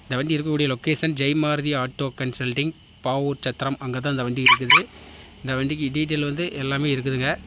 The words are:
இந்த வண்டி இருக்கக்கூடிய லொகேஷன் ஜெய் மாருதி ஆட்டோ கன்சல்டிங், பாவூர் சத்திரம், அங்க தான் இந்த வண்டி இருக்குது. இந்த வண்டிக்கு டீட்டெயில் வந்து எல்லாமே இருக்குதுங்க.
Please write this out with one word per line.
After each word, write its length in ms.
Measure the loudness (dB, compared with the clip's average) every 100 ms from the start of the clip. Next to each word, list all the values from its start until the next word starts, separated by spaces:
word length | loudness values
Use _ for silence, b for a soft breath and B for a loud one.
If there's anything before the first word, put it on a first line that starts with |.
இந்த 100 | -2 -2
வண்டி 160 | 0 0
இருக்கக்கூடிய 320 | 2 2 2 2
லொகேஷன் 420 | 0 2 0 2
ஜெய் 160 | 2 4
மாருதி 300 | 2 2 0 0
ஆட்டோ 260 | -2 -2 -4 -2
கன்சல்டிங், 520 | -4 -2 -2 0 -2 -4 -18 -6 -2
பாவூர் 380 | 0 0 -2 -4
சத்திரம், 340 | -2 -4 -2
அங்க 140 | -4 -2 -2
தான் 100 | 0
இந்த 100 | 0
வண்டி 200 | 0 4
இருக்குது. 300 | 2 6 4 4 B B B B -10
இந்த 120 | -4 0
வண்டிக்கு 340 | 0 0 -2 0
டீட்டெயில் 340 | 0 0 0
வந்து 140 | -2 -4 -4
எல்லாமே 260 | -2 0 2 2
இருக்குதுங்க. 340 | 0 0 0 -2